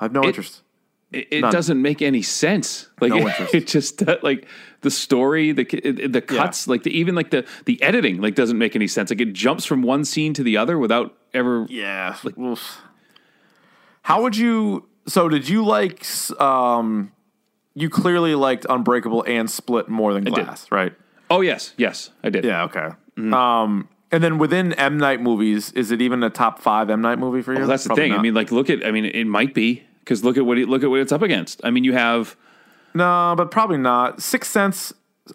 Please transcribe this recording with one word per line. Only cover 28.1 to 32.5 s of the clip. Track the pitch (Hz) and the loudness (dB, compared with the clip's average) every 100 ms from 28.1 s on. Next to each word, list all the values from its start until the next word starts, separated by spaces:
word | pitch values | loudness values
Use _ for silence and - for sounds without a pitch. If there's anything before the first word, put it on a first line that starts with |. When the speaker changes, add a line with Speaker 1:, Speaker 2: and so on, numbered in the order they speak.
Speaker 2:
I | 104 | 2
Speaker 1:
not. | |
Speaker 2:
mean, | 110 | 2
like, | 110 107 | 0 0
look | 117 135 | 0 0
at, | 151 | 0
I | 110 | 0
mean, | 107 107 | -2 -2
it | - 113 | -4 -2
might | 104 135 | 0 0
be, | - 113 120 - _ | 0 0 0 -8 _
'cause | - 117 | -4 0
look | 120 127 | 2 2
at | |
what | 123 120 | 2 2
it, | 117 | 2
look | 131 | 0
at | 135 | 2
what | 131 | 0
it's | 135 | 0
up | 151 | 0
against. | 202 120 82 - | 0 0 -4 -6
I | 120 | -2
mean, | 123 | 0
you | 127 | 2
have | 127 117 117 110 - _ | 2 2 0 -2 -10 _